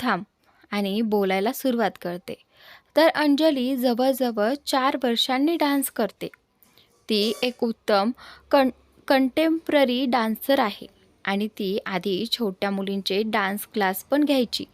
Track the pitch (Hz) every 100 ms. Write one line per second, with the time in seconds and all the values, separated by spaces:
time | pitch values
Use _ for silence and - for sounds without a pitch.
0 | 254 190 202 _ _ _ - 208 202 202
1 | 226 208 196 190 202 262 269 233 208 -
2 | 180 175 - - _ _ - - _ -
3 | 320 - 294 277 320 277 247 269 247 233
4 | 262 262 254 226 208 285 - 277 262 294
5 | 247 233 - 262 294 339 294 285 269 -
6 | 208 - 175 - _ _ _ _ _ _
7 | - 214 214 - 247 240 233 220 - 208
8 | 208 247 - - - 285 262 - _ _
9 | - 269 262 269 320 330 - 294 262 247
10 | 269 247 220 220 - 277 226 - - _
11 | _ _ - 202 214 - 202 202 - 190
12 | 202 185 233 - 226 185 202 196 196 196
13 | 190 190 220 220 190 202 - 220 196 190
14 | - 277 294 277 240 - -